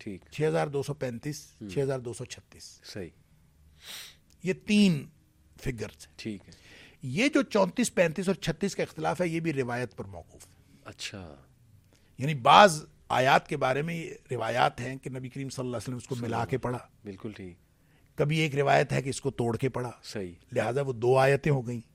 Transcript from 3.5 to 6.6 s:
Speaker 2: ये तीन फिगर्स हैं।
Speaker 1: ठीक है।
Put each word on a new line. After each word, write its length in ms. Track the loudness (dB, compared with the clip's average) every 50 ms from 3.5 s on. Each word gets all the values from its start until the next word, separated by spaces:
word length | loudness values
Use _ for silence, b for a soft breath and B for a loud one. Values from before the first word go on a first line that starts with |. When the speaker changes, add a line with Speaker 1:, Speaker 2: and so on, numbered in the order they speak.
| _ _ _ -20 _ B B B B B B B B B B _ _ _ -6
Speaker 2:
ये 80 | -6 -6
तीन 560 | -4 -2 2 4 6 6 6 6 2 -2 -10 -16 _ _ _ _ _ _ _ -16 -10
फिगर्स 480 | -8 -6 -6 -6 -8 -10 -12 -16 -20 -20
हैं। 80 | _ -12
Speaker 1:
ठीक 220 | -10 -10 -10 -10
है। 220 | -12 -20 -20 B